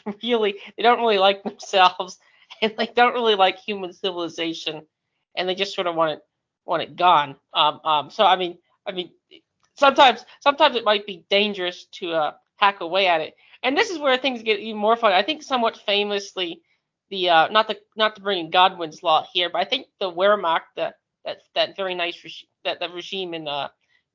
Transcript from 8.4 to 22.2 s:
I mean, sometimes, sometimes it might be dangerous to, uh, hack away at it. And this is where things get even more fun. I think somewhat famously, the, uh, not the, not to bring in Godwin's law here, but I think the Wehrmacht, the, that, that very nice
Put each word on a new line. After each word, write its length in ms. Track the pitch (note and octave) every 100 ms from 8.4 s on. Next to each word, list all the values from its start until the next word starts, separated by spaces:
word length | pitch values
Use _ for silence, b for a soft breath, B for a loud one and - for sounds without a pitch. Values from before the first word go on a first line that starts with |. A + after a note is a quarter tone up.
| F3+ F3 _ _ -
I 60 |
mean, 180 | F#3 E3+ _ _ _ _ _ _ -
sometimes, 480 | C#4 C#4 C4+ A3 - B
sometimes 360 | C#4+ C#4+ D4+ B3
it 80 |
might 220 | G#3 G#3+ G#3
be 180 | F3 -
dangerous 540 | G3 G#3 G3 F3+ F3+ -
to, 200 | - F3
uh, 200 | D#3+ D3+ - _ -
hack 240 | G3+ G3+
away 260 | E3+ F#3 F#3+
at 140 | E3
it. 140 | D#3 _ b b
And 140 | B3 D4
this 140 | A4+
is 80 | E4
where 180 | C#4+ B3+
things 260 | C4+ A#3+
get 180 | A3 G#3
even 200 | A3 G#3+
more 160 | G#3 A3+
fun. 160 | A3+
I 100 | F#3
think 200 | G#3 D#4
somewhat 340 | - C4 A3+ A3
famously, 840 | - G3+ G#3 G3+ G3+ F#3 F3 E3+ _ _ _ _ -
the, 200 | G3 F3+
uh, 180 | E3 D#3
not 200 | G#3+ A3
the, 100 | G#3 _ G#3+
not 200 | G#3+ G#3+
to 60 |
bring 160 | G3 F#3+
in 120 | D#3+
Godwin's 520 | F3+ F#3 F3 D#3+ D3+
law 240 | F3 D#3 -
here, 180 | F3+ F3
but 100 | E3
I 40 |
think 220 | F#3+ C4 - -
the 120 | F#3+
Wehrmacht, 520 | E3+ G3+ G#3 E3+ E3+ - -
the, 180 | D#3 - _ _
that, 140 | - - _
that 220 | - - F3
very 180 | F#3+
nice 280 | F3+ E3+ -